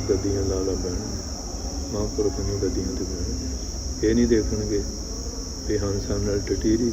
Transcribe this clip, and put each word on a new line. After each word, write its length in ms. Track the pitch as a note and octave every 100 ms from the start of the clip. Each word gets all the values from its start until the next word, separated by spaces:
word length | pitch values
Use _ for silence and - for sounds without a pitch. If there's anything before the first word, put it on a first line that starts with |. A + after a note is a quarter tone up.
| -
ਗੱਦੀਆਂ 340 | F#2+ G2 G2
ਲਾ 120 | F#2+
ਲਾ 180 | F#2+ F#2+
ਬਹਿਣ, 220 | F2+ F#2 F2+ - - - - - - - - -
ਮਹਾਂਪੁਰਖ 480 | A2 G#2+ - G2+ F#2
ਦੀਆਂ 180 | G2 G2
ਗੱਦੀਆਂ 280 | G2 F#2+ F#2
'ਤੇ 180 | -
ਬਹਿਣ। 300 | F#2 F#2 F2+ - - - - - - -
ਇਹ 100 | A2
ਨਹੀਂ 120 | A#2 A#2
ਦੇਖਣਗੇ 580 | A2+ G2+ G#2+ G#2 G2+ - - - - - - - - -
ਵੀ 100 | G#2
ਹੰਸਾਂ 400 | G2+ G2 F#2+ G2+
ਨਾਲ 220 | G#2 G2+
ਟਟੀਰੀ 520 | G2 G2 A#2 A2+ A#2+